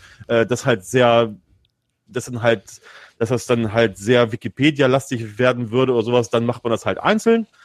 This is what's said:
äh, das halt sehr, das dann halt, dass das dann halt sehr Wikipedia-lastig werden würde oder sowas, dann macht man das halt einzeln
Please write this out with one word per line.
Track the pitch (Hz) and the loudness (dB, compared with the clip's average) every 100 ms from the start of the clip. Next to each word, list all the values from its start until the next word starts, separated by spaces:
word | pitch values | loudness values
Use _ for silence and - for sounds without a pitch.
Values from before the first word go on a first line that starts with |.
| - - - | -20 -14 -2
äh, | 117 110 | 0 0
das | 123 139 | -2 -2
halt | 110 - | -2 0
sehr, | 127 120 117 113 104 _ _ _ _ _ _ _ | 2 4 4 2 -4 _ _ _ _ _ _ _
das | 123 131 | -12 -10
dann | 120 | -4
halt, | 117 113 - - - - - - | 0 0 -4 -20 -20 -20 -14 -6
dass | 117 | -2
das | 123 - | -2 -2
dann | 120 110 | -2 0
halt | 113 113 92 | 0 0 0
sehr | 101 120 117 | 0 2 2
Wikipedia-lastig | 117 110 - 147 143 131 135 - 120 110 104 | -2 -8 -2 0 2 2 0 -2 -8 -8 -2
werden | 127 123 113 | 0 0 -2
würde | 120 131 | 0 0
oder | 120 | 0
sowas, | 110 123 117 | 2 0 0
dann | 117 117 | -2 -2
macht | - | -4
man | 113 | -4
das | 110 104 | -4 -4
halt | 92 | -4
einzeln | 151 214 226 226 214 _ | -2 0 2 0 -2 _